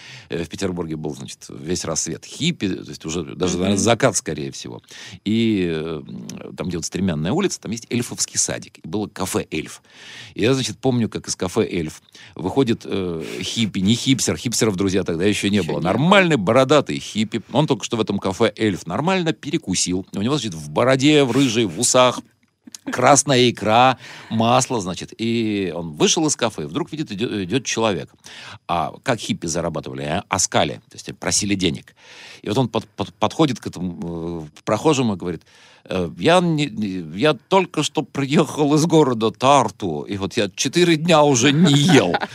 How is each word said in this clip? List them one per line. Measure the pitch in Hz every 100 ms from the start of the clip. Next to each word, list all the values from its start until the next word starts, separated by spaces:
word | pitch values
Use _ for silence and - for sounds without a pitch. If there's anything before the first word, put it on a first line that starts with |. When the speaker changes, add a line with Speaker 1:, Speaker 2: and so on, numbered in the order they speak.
| - - -
Speaker 1:
э, | 85
в | 82
Петербурге | - 95 87 85 78
был, | 78
значит, | 67 65 - -
весь | 50 76 90 -
рассвет | 78 82 85 -
хиппи, | - 160 - 101
то | - -
есть | 73 80
уже | 85
даже, | 71 - 90
Speaker 2:
Мгм. | 90
Speaker 1:
наверное, | 92 101
закат, | 101 117 131 98
скорее | - 76 69
всего. | - 60 58 - - - -
И, | - 110 113 101 87
э, | 80 80 78 - - - - - -
там, | 87
где | 85
вот |
Стремянная | - 90 95 76 82
улица, | 156 190 -
там | -
есть | 113 -
эльфовский | 120 113 107 - -
садик. | - 60 - -
И | -
было | 101 101
кафе | - 92 104 -
«Эльф». | 78 - - _ - - - -
И | -
я, | 113
значит, | 135 113 -
помню, | 131 123 104
как | - -
из |
кафе | - 92 117 101
«Эльф» | 92 78 - _ - -
выходит, | - 90 135 117 110
э, | - 101 90 82 76 60
хиппи, | - 117 107 98
не | 95
хипстер, | 117 135 127 - 87
хипстеров, | 120 - 113 90
друзья, | 98 95
тогда | 90 80
еще | 101 101 101
не | 101
Speaker 2:
Еще | 82
Speaker 1:
было. | 73
Speaker 2:
не |
было. | 82
Speaker 1:
Нормальный | 110 165 202 180 143
бородатый | 92 123 135 147 - 71
хиппи. | - 107 110 110 -
Он | 123 160
только | 104 -
что | 113
в |
этом | 101 101
кафе | 98 92 110
«Эльф» | - 107 85 82
нормально | 87 165 190 160
перекусил. | - - 170 - 87 87 90 -
У | 110
него, | 110 147
значит, | 107
в | 82 76
бороде, | 78 120 131 143 151
в | 135
рыжей, | 120 135 110
в | 107 80
усах | 123 127 127 - - _ _ _ - - -
красная | 127 127 143 147 127 123
икра, | - 101 113 127 123 - - -
масло, | 113 113 127 - 120
значит. | 90 87 - -
И | 113 117 110 101 92
он | 80 85
вышел | 76 208 175 156
из | -
кафе, | 117 -
и | 73
вдруг | 156 -
видит, | 151 156
иде-, | 95 113 104
идет | 87 127
человек. | - - 113 85 60 _ - - - - -
А | 85 73 -
как | - 120
хиппи | - 92 85
зарабатывали? | 82 82 80 73 67
А, | 73 87 -
о | 98
скале. | - 117 80 57 _
То | -
есть | - 65
просили | 92 - 104
денег. | 98 87 67 - _ - - - -
И | -
вот | 127
он | 120
под-, | 113 -
под-, | - 92
подходит | - 107 - 156 110
к | 98
этому, | 85 90 85 85 85 82 85 78
э, | -
прохожему | - 107 156 139 117
и | 92
говорит: | 90 82 - _ - _ -
«Э, | 92 85 85
я | 135 180
не, | 175 156 -
не, | - 107 92 80 90
я | 151
только | 151 _ 190 180 156
что | 143 -
приехал | 127 - 135 151 151 147 147
из | 151
города | 160 160 131 117 110
Тарту, | - 127 143 107 - 95 73
и | 58 98
вот | 95 -
я | 101
четыре | - 139 170 170 156
дня | 170 156
уже | 147 127 143
не | 143 175
ел». | 143 143 131 90 - -